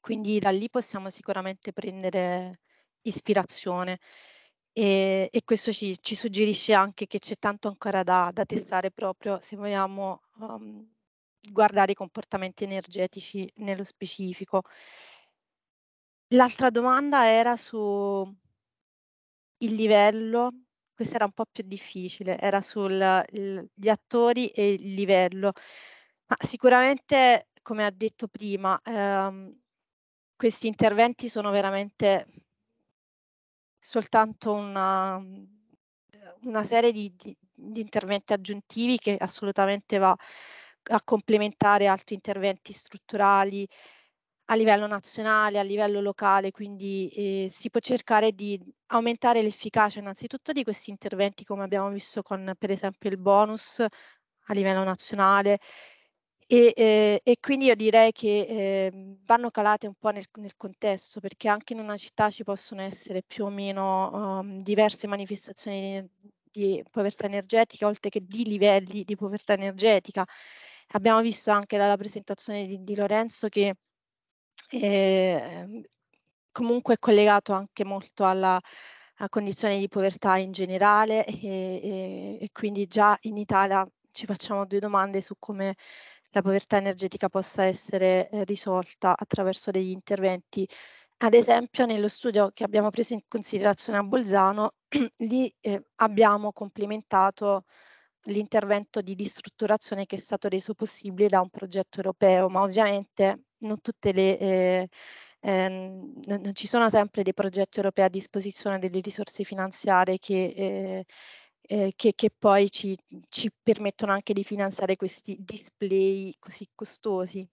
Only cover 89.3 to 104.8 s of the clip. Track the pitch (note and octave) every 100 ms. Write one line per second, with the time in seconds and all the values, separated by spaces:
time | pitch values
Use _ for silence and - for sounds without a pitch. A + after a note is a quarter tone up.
89.3 | - F#3+ F#3 - F#3+ F#3 F#3 - G3+ F#3+
90.3 | F3+ _ - F#3+ - - - _ _ A#3
91.3 | A#3 A#3 A#3 A#3+ - A#3+ A3 G#3 - B3
92.3 | G#3 G3 - A3+ G#3 G#3 G3 A3+ A3+ _
93.3 | - D#3 G#3 G#3 G3+ - G#3 G3+ C4 G#3+
94.3 | G3 F#3+ G#3 G#3+ _ _ C#4+ A#3 _ A3+
95.3 | B3+ B3+ _ G#3 G3 - - A3 G3+ A3
96.3 | G#3 G#3 - G3+ - G3+ G#3+ - G3 F#3+
97.3 | - G#3 G3 - _ _ _ _ _ -
98.3 | G3+ G#3 A3 G3+ G3+ G#3 - F#3 F#3+ G3+
99.3 | - - _ G#3 G#3+ - G3 G3 F#3+ -
100.3 | G3+ G3+ F#3 F#3+ F3+ D3+ - G3+ F#3 G#3
101.3 | F#3+ F3+ - F#3+ F#3+ F#3+ - F#3+ F#3 G3
102.3 | F#3 F#3 F#3 G3 F#3+ G#3+ G3+ G3+ - G3
103.3 | G3+ _ _ G#3+ G#3+ - - G3+ F#3+ F#3+
104.3 | F#3+ G3 F#3 F#3 F#3